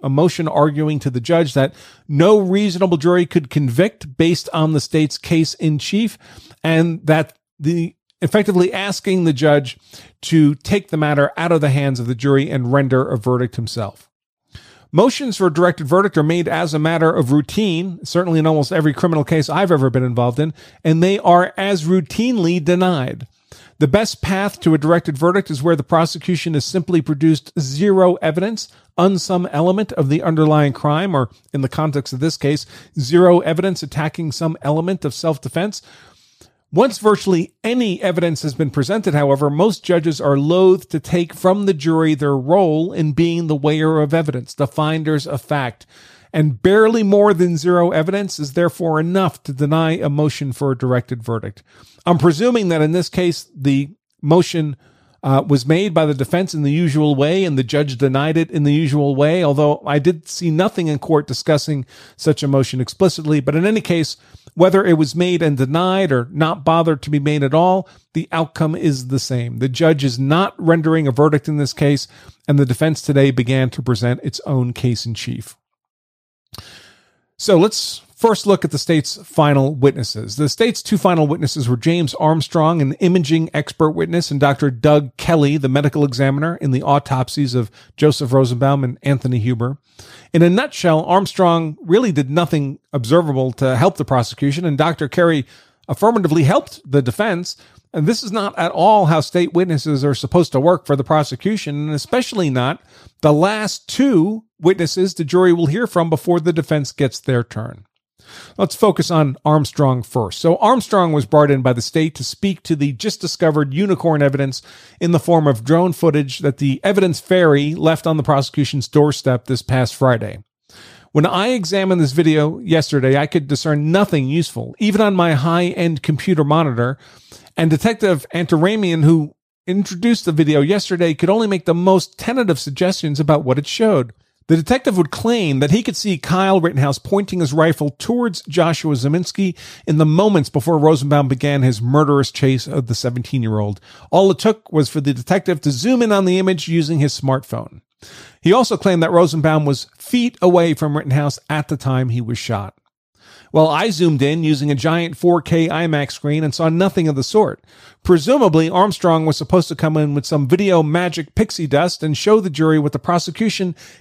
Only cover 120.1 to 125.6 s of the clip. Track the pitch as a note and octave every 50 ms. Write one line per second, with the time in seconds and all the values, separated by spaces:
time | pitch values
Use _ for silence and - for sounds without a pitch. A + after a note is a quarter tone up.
120.1 | B2 A2+ A2 G2+ - G2+ - _ _ _ _ _ - - - - - - _ _
121.1 | - D3 D3+ F#3+ - F3+ G3+ A#3+ B3+ A#3+ F3+ D#3 F#3+ G3 F#3+ F#3+ F#3 F3 D#3 C3+
122.1 | B2+ D#3+ E3 D#3 D#3 D#3 D3 D#3 E3 - B3 F3+ E3 D#3+ D3 - D3+ C#3+ B2+ C3
123.1 | C3+ C#3+ D3+ D3+ - E3+ C#3+ C3+ C#3+ - - D#3+ D3+ D3 D3 D#3 E3+ G3 G3+ G3+
124.1 | F3 D3 C3 C3 C#3+ E3+ E3 - - A#2 A#2 A#2 - - G#3+ G#3+ G3 G#3 A3+ G#3
125.1 | G3 F3+ E3+ E3+ D#3 C3 C3+ E3 E3+ F3